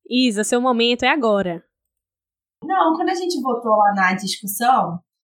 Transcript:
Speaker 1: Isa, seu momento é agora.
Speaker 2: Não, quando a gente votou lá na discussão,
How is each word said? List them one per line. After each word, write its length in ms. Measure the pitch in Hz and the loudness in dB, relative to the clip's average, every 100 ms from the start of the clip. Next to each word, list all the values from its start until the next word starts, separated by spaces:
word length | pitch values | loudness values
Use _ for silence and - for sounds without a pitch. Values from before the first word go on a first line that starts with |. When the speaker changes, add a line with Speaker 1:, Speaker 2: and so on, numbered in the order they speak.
| - | -6
Speaker 1:
Isa, 360 | 247 254 202 | 0 0 0
seu 160 | 214 247 | -2 0
momento 440 | 254 233 233 240 | 0 2 2 0
é 40 | 254 | 0
agora. 560 | 302 226 202 185 165 - _ _ _ _ _ _ _ _ _ | 0 2 0 0 -6 -12 _ _ _ _ _ _ _ _ _
Speaker 2:
Não, 300 | 302 381 320 330 | -4 0 2 0
quando 140 | 359 | -2
a 40 | |
gente 260 | 359 359 269 | -4 -4 -4
votou 320 | 254 233 233 | -4 -4 0
lá 200 | 214 208 | 2 4
na 200 | 196 185 | 2 0
discussão, 880 | 190 190 - 196 - 240 254 170 170 _ _ _ | 0 -4 -8 -8 -4 2 2 0 -6 _ _ _